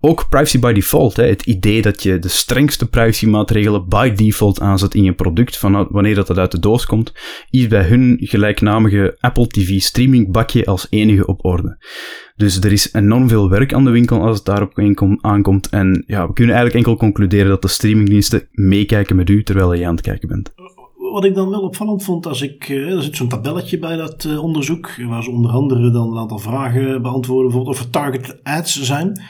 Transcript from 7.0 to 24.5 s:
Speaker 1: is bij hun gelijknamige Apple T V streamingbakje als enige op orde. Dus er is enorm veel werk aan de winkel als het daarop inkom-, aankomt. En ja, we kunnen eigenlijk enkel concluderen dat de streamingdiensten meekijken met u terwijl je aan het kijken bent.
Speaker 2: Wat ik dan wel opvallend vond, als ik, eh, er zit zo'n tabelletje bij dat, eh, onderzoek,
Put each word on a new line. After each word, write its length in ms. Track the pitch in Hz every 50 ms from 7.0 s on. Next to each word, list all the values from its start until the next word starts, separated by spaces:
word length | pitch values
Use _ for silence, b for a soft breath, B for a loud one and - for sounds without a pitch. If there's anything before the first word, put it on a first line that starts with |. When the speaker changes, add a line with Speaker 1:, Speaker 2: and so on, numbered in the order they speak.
| 113 - B B B B B B B B
Speaker 1:
is 160 | - 131 123
bij 160 | 113 110 104 95
hun 340 | 85 117 123 127 123 123 123
gelijknamige 960 | - - - 104 104 104 101 - - 107 104 110 110 107 98 101 98 92 - _
Apple 260 | - 123 - - 120
T 120 | 104 - -
V 220 | 95 90 98 98
streamingbakje 840 | - - - 123 123 131 135 123 110 95 92 110 110 - - 120 110
als 220 | - 98 90 - -
enige 360 | - 107 107 107 104 95 92
op 180 | - 90 - -
orde. 400 | 92 90 85 78 - - B B B B B B B B B B B B
Dus 200 | - 104 101 90 95
er 120 | 92 104 98
is 200 | 107 - - -
enorm 360 | - 104 104 110 123 127 127
veel 220 | 113 107 101 95
werk 220 | 92 101 135 135 -
aan 100 | 127 135
de 60 | 131
winkel 300 | 117 117 120 - 120 107 90
als 140 | 113 110
het 100 | 101 -
daarop 320 | - 104 101 104 98 _ -
inkom-, 400 | 101 104 101 - 104 98 101 -
aankomt. 480 | - 110 104 101 101 95 95 98 - -
En 360 | - 104 98 98 95 90 -
ja, 200 | _ 104 101 87
we 60 | 82 -
kunnen 220 | - 120 117 -
eigenlijk 320 | 123 120 120 - 120 120
enkel 140 | 117 117 110
concluderen 480 | - 107 101 - 101 95 92 101 101 98
dat 140 | 98 95 -
de 60 | 98
streamingdiensten 800 | - - - 107 107 110 104 101 101 101 95 - - - - -
meekijken 680 | _ - 98 95 95 101 104 - 113 104 101 - -
met 140 | 92 90 87
u 120 | 101 104 104
terwijl 320 | - 101 98 95 90 87
je 120 | 87 87
aan 80 | 87 82
het 100 | 85 -
kijken 240 | 101 101 95 - 85
bent. 260 | 90 95 101 - - _ 370 - _ _ - _ _ _ 370 381 349
Speaker 2:
Wat 120 | 202 190
ik 100 | 196 190
dan 160 | 190 190 190
wel 100 | 196 208
opvallend 440 | 190 185 - - 214 214 214 190 196
vond, 220 | - 180 165 170
als 160 | 170 143 120 139
ik, 260 | 135 143 - - -
eh, 240 | 143 135 139 165 190
er 100 | 180 139
zit 140 | - -
zo'n 120 | - 131 120
tabelletje 500 | 123 120 110 139 160 175 170 - - 165
bij 180 | 160 160 165
dat, 280 | 160 160 151 - - -
eh, 180 | 160 151 151 151
onderzoek, 480 | 165